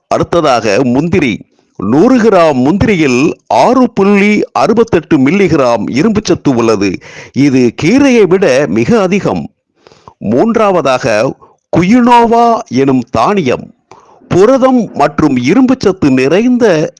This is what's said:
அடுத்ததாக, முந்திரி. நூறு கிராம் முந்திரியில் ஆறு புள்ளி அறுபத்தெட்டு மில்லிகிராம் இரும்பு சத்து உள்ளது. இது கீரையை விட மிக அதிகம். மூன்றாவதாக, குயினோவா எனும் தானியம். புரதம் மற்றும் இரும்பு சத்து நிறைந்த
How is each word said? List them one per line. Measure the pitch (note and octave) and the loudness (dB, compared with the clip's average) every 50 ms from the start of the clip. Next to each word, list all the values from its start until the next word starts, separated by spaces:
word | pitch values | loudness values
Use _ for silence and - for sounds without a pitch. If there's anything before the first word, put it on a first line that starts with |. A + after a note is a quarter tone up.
| _ _ | _ _
அடுத்ததாக, | - A#2 E3+ - - E3+ D#3+ D3+ B2+ A#2 G#2 A2 G2 A2 C#3 | -2 -2 -2 -2 -2 -2 0 0 0 0 0 0 0 0 0
முந்திரி. | B2 A#2+ C3 D#3 F3 D#3+ F#3+ D3+ B2+ G2 - - _ _ _ _ _ _ | 0 -2 -2 -2 -2 -2 -2 -2 -2 -4 -6 -10 _ _ _ _ _ _
நூறு | _ F#2 G2 A#2 C#3+ F#3 B3+ C4 B3+ | _ -4 -2 0 2 2 4 2 2
கிராம் | G#3 A#3 G3 F#3 E3+ D#3+ D3 B2+ | 2 2 2 4 2 2 2 0
முந்திரியில் | B2 C#3 F3 G3+ B3 A#3 G#3 E3+ D#3 C#3 B2 A#2+ C#3 F3 - - _ | 0 0 0 0 0 0 0 0 0 0 0 0 0 -2 -4 -6 _
ஆறு | _ - A2+ C#3 F#3+ B3 C4+ B3+ A#3+ - | _ 0 0 2 2 2 2 0 0 0
புள்ளி | - G3 G3 G#3 G3+ G3+ G#3 G#3 G3+ - - _ | -2 0 2 2 2 2 0 0 -2 -4 -4 _
அறுபத்தெட்டு | A2 B2+ D3 - G#3+ A3+ A3+ - F3 D#3 - E3 C#3+ | -2 -2 0 0 0 0 0 -2 -4 -2 0 0 0
மில்லிகிராம் | C3 C3+ E3 G3+ G3+ F3 D#3+ D#3 C3+ B2 A#2+ A2 G#2 - | 0 0 0 0 0 0 0 0 0 0 0 -2 -2 -4
இரும்பு | G2 B2 D#3+ A3+ G#3+ G#3 G#3 | -4 -2 -2 0 -2 -2 -2
சத்து | - F3 - - D3+ C3+ | -2 -4 -2 -2 -2 0
உள்ளது. | A2+ A#2 A2+ A2 G2+ G2 G2 F2 - - - - - - - _ | 0 0 0 0 0 -2 -4 -4 -6 -12 -18 -20 -20 -20 -10 _
இது | B2 C#3 C#3+ B2+ C3 B2+ A#2+ - - - | -2 0 0 2 2 0 0 -2 -2 -2
கீரையை | D#3 A3 C#4 C#4+ C#4 B3 A#3+ G#3 | 0 0 2 2 2 2 2 2
விட | E3+ F3 G3 F#3+ E3+ B2+ C3 D3 - | 2 2 0 0 0 0 0 0 -2
மிக | E2+ A2 A#2+ - A3+ A#3 | -2 -2 0 0 0 0
அதிகம். | G3 F3+ F3+ G3+ - D3+ C#3 C#3 - - - _ _ _ _ _ _ - _ _ _ - _ _ | 0 0 -2 -2 -2 -4 -4 -4 -6 -10 -14 _ _ _ _ _ _ -20 _ _ _ -20 _ _
மூன்றாவதாக, | - G2 A2 C3 F3+ A3+ A3 A3+ A3 G3+ F#3+ F3 C#3 C#3 C3 B2+ - C3 A2 G#2 A#2 C#3 - - - _ _ _ _ _ - | -6 -2 0 0 0 0 0 0 0 0 0 0 0 0 -2 -2 -2 -2 0 0 -2 -2 -4 -8 -20 _ _ _ _ _ -2
குயினோவா | - F3+ F3+ A3+ B3+ A#3+ A#3+ B3 A#3+ A#3 A3+ A3+ A#3 A#3 A#3 A3+ G#3+ - - | -2 0 2 2 2 2 4 4 2 2 2 2 2 2 2 0 -2 -4 -6
எனும் | - B2 C3+ C#3 C3+ B2+ A#2 - | -2 -2 0 0 0 -2 -2 -4
தானியம். | - A2+ A#2 D3+ G#3 G3+ E3 B2 A2 D#2+ D2+ - _ _ _ _ - - _ _ _ _ _ _ | -4 -2 -2 0 0 -2 -2 -2 -4 -4 -6 -14 _ _ _ _ -20 -20 _ _ _ _ _ _
புரதம் | - F3 F#3+ A3+ C4+ C4+ A#3 C4 C4 B3 G#3+ - - | 0 2 2 2 2 2 2 2 2 0 -2 -2 -4
மற்றும் | - C#3 D3+ D3+ - D#3 D3+ C3 | -2 -2 -2 0 0 0 0 0
இரும்பு | B2 A#2+ B2+ F3+ B3+ C4 A#3+ C4+ - | -2 -2 0 2 2 2 0 0 -2
சத்து | - G#3 F#3 - - C#3+ | -2 -4 -2 0 0 0
நிறைந்த | C3 B2+ B2+ C#3 D#3+ F#3+ A#3 B3+ B3 A#3 A#3+ A3 F3 D3+ D#3 - - _ | 0 0 0 0 0 0 0 0 0 0 0 0 0 0 -2 -6 -8 _